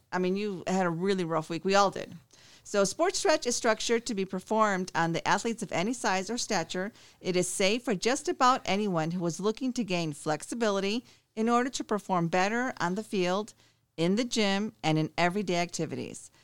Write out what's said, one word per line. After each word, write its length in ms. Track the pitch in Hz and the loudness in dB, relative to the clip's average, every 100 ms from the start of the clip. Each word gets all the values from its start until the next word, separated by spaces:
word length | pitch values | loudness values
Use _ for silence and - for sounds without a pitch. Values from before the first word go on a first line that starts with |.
| - | -8
I 60 | 180 | -2
mean, 180 | 185 196 | 0 0
you 280 | 208 180 - | -2 -4 -2
had 220 | 190 180 | 2 2
a 20 | |
really 340 | 165 196 190 165 | 0 0 0 0
rough 260 | 165 156 | -2 -2
week. 120 | 165 | -4
We 120 | 190 196 | 2 4
all 160 | 190 | 4
did. 240 | - - 170 _ - - - - | 0 -10 -14 _ -20 -20 -20 -4
So 180 | 202 196 | 2 2
Sports 340 | - 359 - | 2 0 2
Stretch 260 | 392 311 240 | 2 2 0
is 100 | - | 0
structured 480 | 240 220 - 233 233 | 2 0 2 0 0
to 80 | 196 | -4
be 80 | 190 | -2
performed 640 | 185 - 220 214 185 190 160 | -4 -2 2 2 2 -2 0
on 160 | 165 | 0
the 160 | 165 - | 0 2
athletes 340 | 196 233 226 | 2 0 -4
of 100 | 185 | -4
any 180 | 156 202 | -2 -2
size 360 | 254 220 185 190 | -2 0 0 -2
or 60 | 240 | -6
stature. 560 | - 196 160 180 196 - - _ | -2 -2 -2 -4 -6 -10 -20 _
It 160 | 185 180 | -2 0
is 100 | 175 | 0
safe 360 | - 190 240 | 2 2 2
for 100 | 262 | -2
just 340 | 180 226 277 - | 0 0 0 -2
about 320 | - 247 262 - | 2 4 4 0
anyone 460 | 190 208 165 156 | 0 0 0 0
who 140 | 185 170 | -2 -2
is 120 | 160 | -2
looking 300 | 202 220 262 | -2 -2 -4
to 100 | 240 | -2
gain 300 | 202 175 160 | -2 -2 -2
flexibility 920 | 147 156 151 - 240 220 196 196 233 - - _ 220 | -4 -4 -4 -4 -2 0 2 0 -2 -6 -20 _ -2
in 140 | 226 | 2
order 200 | 240 262 | 2 2
to 140 | - | -4
perform 460 | - 208 - 180 170 | -4 -4 0 0 2
better 440 | 185 196 233 254 - | 2 2 0 -4 -2
on 160 | 175 185 | -2 -2
the 80 | |
field, 500 | 214 202 180 190 220 - _ _ _ - | -4 0 0 0 -4 -12 _ _ _ -2
in 180 | 170 208 | 2 2
the 80 | |
gym, 500 | 240 233 202 196 214 - | 0 0 2 2 -2 -2
and 160 | 160 156 | 0 2
in 140 | 156 - | 2 2
everyday 400 | 175 208 190 175 | 0 0 -2 0
activities. 760 | 175 - 160 123 101 - - _ | -2 -4 -6 -6 -8 -12 -18 _